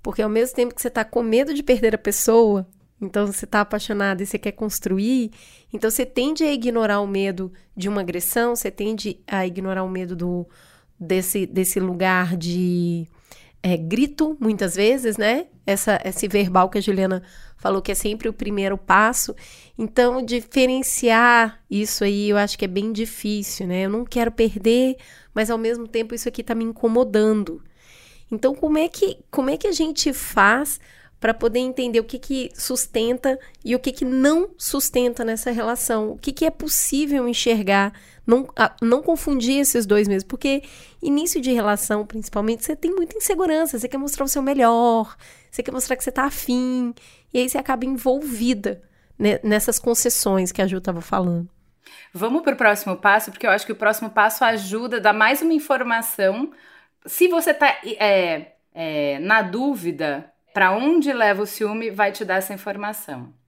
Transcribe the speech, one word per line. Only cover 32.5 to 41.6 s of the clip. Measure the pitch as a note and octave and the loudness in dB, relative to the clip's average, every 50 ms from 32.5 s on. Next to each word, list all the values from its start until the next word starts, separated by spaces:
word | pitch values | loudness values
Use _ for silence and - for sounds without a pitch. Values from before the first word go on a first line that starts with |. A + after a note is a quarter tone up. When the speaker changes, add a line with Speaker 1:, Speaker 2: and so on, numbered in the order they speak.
| - | -8
Speaker 1:
sustenta | - - - B3+ B3 - - - A3+ A3+ A#3 B3 B3 - C4+ C4 C4 - - - - - | -8 -6 -4 -4 -4 -4 -2 -2 0 0 0 0 0 0 -2 -2 -2 -6 -20 -20 -12 -4
e | - A#3+ | -2 -2
o | B3 | 0
que | B3 C#4 | 0 -4
que | B3 - C4+ | -4 -2 -2
não | B3+ C4 C4 C4 C#4+ D#4 E4 F#4 G4+ - | 0 2 4 4 6 4 4 0 -2 -6
sustenta | _ - - - C#4+ - - - B3 B3 B3 A#3+ - A#3 | _ -6 -4 -4 -2 -4 0 0 2 0 0 0 -2 -4
nessa | A3+ A3+ A3 - B3+ | -4 -4 -2 -4 -4
relação? | A#3+ A3+ G#3+ A3+ A#3+ B3 - - A#3 A3 G#3+ G#3+ | -2 -2 -2 -2 -2 -2 -2 -2 0 0 -2 -4
O | A3+ | -6
que | - - C#4+ | -6 -6 -8
que | C4+ - D#4+ | -2 0 0
é | D#4+ | 0
possível | D#4+ - D#4+ D4+ - - - - C#4 C#4 D#4 C#4+ C#4+ C4+ B3 | 0 -2 -6 -2 -2 -2 0 0 0 0 0 0 0 0 0
enxergar? | A#3+ A#3 - - A#3+ A3+ G#3+ G3+ F#3+ G3 G3 G3 G3+ G3 - - - - - - | 0 -2 0 2 2 2 2 2 2 2 2 2 0 -4 -10 -20 -20 -20 -8 2
Não, | - A#3 B3+ C4+ - - | 4 4 4 2 -4 0
a, | - A3 A3 - - | 2 2 2 2 -2
não | A#3+ A#3 A#3+ C4+ | 2 2 2 4
confundir | - - E4 D#4 - D4+ C#4+ C4 A3+ A#3+ C4+ C#4 | 4 0 0 0 0 -2 -2 0 2 2 2 2
esses | C#4 C4+ - B3 A3 | 2 2 2 0 2
dois | G3 G#3 G#3 G#3+ | 4 4 4 4
mesmo, | G3+ G3 F#3+ G3+ - | 2 0 -2 -2 -6
porque | - - - C4+ C4+ C#4+ C#4 - - - - - - - | -10 -2 0 0 0 0 -2 -10 -20 -20 -20 -20 -14 -6
início | - D4+ C#4+ D4 D#4+ F4 - E4 | -2 0 0 0 0 0 -2 -2
de | B3 C4 B3+ | 0 2 0
relação, | A#3 | 2